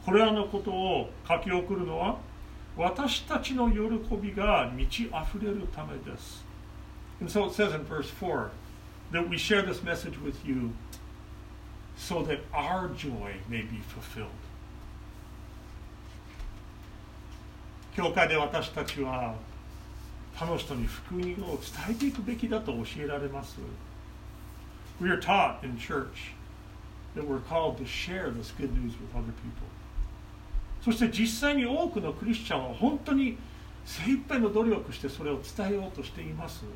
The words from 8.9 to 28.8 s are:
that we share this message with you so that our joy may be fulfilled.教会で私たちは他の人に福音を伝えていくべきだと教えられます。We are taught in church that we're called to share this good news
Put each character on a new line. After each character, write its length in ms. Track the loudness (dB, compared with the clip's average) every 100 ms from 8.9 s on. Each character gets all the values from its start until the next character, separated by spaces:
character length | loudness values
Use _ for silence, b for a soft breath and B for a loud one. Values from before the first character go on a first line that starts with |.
| -14 -2
that 160 | 0 2
we 100 | 0
share 240 | 6 6
this 220 | 6 0
message 340 | 0 -2 -2 -4
with 240 | -6 -4
you 280 | 0 0 0 -4 -10 -12 -12 -12 -14 -14 -14 -14 -12 -14 -12 -10
so 260 | -2 0
that 160 | 2 0 0
our 360 | 0 2 2 0
joy 480 | -4 -4 -4 -4 -6 -4
may 140 | -4
be 180 | -2 -6 -6
fulfilled. 380 | -8 -8 -8 -8 -8 -12 -12 -12 -12 -12 -12 -12 -12 -12 -12 -12 -12 -12 -12 -12 -12 -12 -12 -14 -8 -6 -6 -12 -12 -12 -12 -14 -14 -12 -12 -12 -12 -14 -14 -6
教 160 | 0 2
会 160 | 6 6
で 80 | 6
私 340 | 4 2 0
た 140 | -4
ち 160 | -4 -2
は 360 | 0 0 -2 -4 -8 -12 -12 -12 -12 -12 -12 -12 -12 -6
他 80 |
の 120 | -2 -2
人 180 | -2
に 120 | 0 0
福 280 | -2 -4
音 80 | -2
を 40 | 0
伝 100 | -2 -2 -4 -4 -6 -2
え 40 |
て 120 | 2 2
い 60 |
く 80 | 2
べ 120 | -2
き 140 | 0 2
だ 120 | 2
と 120 | 0
教 320 | -2 -4 -4
え 20 | -2
ら 120 | -2
れ 100 | -2
ま 160 | -4
す。 140 | -8 -8 -8 -10 -12 -12 -12 -12 -12 -12 -12 -12 -12 -12 -12 0
We 80 | 4
are 120 | 4
taught 440 | 6 8 8 4
in 140 | -6 -6
church 560 | -2 -2 -2 -8 -12 -12 -14 -14 -14 -14 -14 -14 -8
that 100 | -4
we're 160 | 0 -2
called 360 | 2 4 4 2
to 100 | -4
share 460 | -4 -2 -2 -2
this 200 | -4 -6 -4
good 140 | 2
news 200 | 2